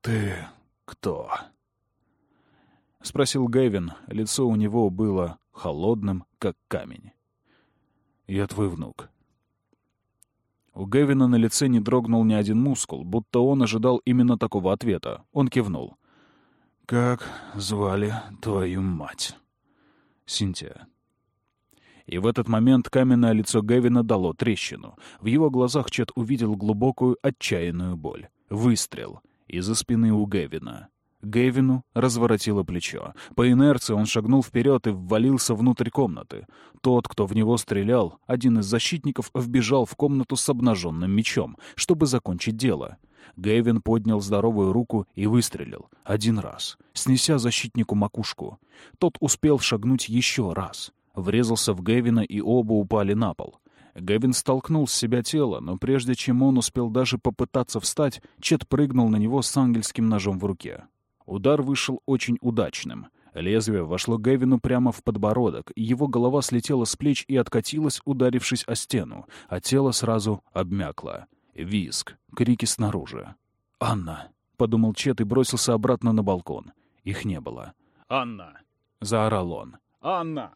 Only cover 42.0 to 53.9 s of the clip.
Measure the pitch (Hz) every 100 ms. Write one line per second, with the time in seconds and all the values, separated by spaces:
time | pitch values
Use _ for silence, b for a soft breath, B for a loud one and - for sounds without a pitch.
42 | 151 123 - 87 - 110 127 80 - -
43 | b b b - 98 113 117 113 107 113
44 | 107 107 98 104 113 107 95 104 117 113
45 | - - 104 117 113 - 62 - - _
46 | - 104 110 110 - - - - b -
47 | - 131 - 147 117 - 123 123 110 104
48 | 104 - 107 - - - B B B B
49 | 175 - - - 156 139 - 110 113 131
50 | - 117 123 - 101 85 95 - - _
51 | _ - 92 110 117 113 - 92 92 120
52 | 120 117 104 104 101 123 110 110 98 110
53 | 101 104 110 80 - _ b b b